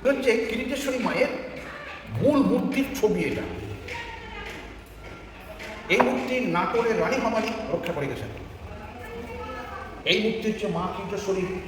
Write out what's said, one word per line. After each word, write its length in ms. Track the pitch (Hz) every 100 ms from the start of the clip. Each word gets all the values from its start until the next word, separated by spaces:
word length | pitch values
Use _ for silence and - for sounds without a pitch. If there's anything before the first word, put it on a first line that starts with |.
হচ্ছে 420 | 247 269 247 226 -
কিরিটেশ্বরী 480 | 247 262 277 262 254
মায়ের 280 | 208 - 277 - - - - - - - - 110
মূল 160 | 208 294
মূর্তির 460 | 196 247 - 269 - -
ছবি 200 | 214 180
এটা। 220 | 147 104 107 101 107 101 - - - - - - - - - - - - - - - - - - - - -
এই 120 | -
মূর্তি 400 | 247 - - -
নাটোরের 600 | 208 170 185 233 226 190
রানী 160 | - 262
ভবানী 300 | 233 220 220 - -
রক্ষা 200 | 170 -
করে 140 | 156 139
গেছেন। 220 | 120 - - - - - - - - - - 240 - - 262 - - - -
এই 180 | - 190
মূর্তি 300 | 214 - 214
হচ্ছে 140 | 208 196
মা 220 | 165 - -
কিরিটেশ্বরীর 520 | 196 202 190 190 180 180